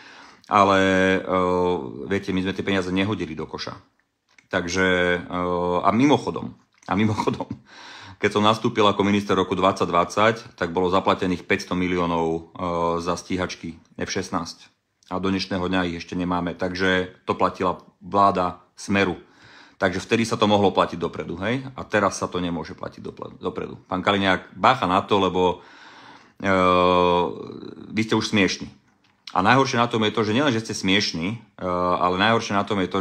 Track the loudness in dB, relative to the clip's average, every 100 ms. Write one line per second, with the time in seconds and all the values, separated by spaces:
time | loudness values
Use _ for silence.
0 | -20 -20 -20 -20 0 4 6 6 4 4
1 | 4 2 0 0 2 2 0 0 -4 -10
2 | -4 -4 -2 -4 -2 -4 -2 -2 0 0
3 | 0 -2 -6 -8 -10 -10 -10 -14 _ _
4 | _ _ _ _ _ -4 -2 0 2 4
5 | 2 0 -2 -4 -2 -2 0 0 2 4
6 | 4 4 0 -8 -8 -14 _ _ -4 0
7 | 0 0 -2 -4 -6 -12 -16 -20 -20 -20
8 | -20 -4 0 2 2 2 0 2 2 4
9 | 2 2 2 0 0 2 2 2 0 2
10 | 2 2 2 2 -6 -8 -4 0 0 2
11 | 2 0 0 -2 -2 -4 -2 -2 -2 0
12 | 0 0 -2 -4 -8 -8 -6 -2 -2 -2
13 | -2 -6 -4 -4 -4 -6 -12 -14 _ -10
14 | -6 -6 -4 -6 -6 -14 -20 _ _ _
15 | -10 -4 -2 -2 -2 -4 -2 -2 -2 -4
16 | -8 -6 -2 -2 -4 -4 -6 -2 0 0
17 | -2 -8 -6 -2 -2 0 -2 -4 -10 _
18 | -4 2 4 4 -2 -6 _ -14 -2 0
19 | 0 -2 -10 _ -20 -20 -20 -2 -2 0
20 | 0 0 0 0 4 4 4 4 0 0
21 | -6 -6 -8 -6 -4 -4 -6 -14 -4 0
22 | 0 -2 -4 -4 -4 -4 -8 -10 -12 -12
23 | -14 -12 -14 -8 -8 -6 -8 -10 -8 -4
24 | 0 2 2 0 -2 0 2 2 2 0
25 | 2 2 2 2 2 0 -8 -20 -20 -20
26 | -20 -20 -20 -6 0 4 6 6 6 4
27 | 4 4 0 -4 -12 -14 -14 -16 -8 -4
28 | 0 0 2 2 2 0 -10 -16 _ _
29 | _ _ -6 0 4 4 4 0 0 0
30 | 0 0 0 0 0 0 -4 -4 0 2
31 | 0 -4 -6 -6 -12 -10 -4 -2 0 2
32 | 2 2 2 2 0 -2 0 0 0 -2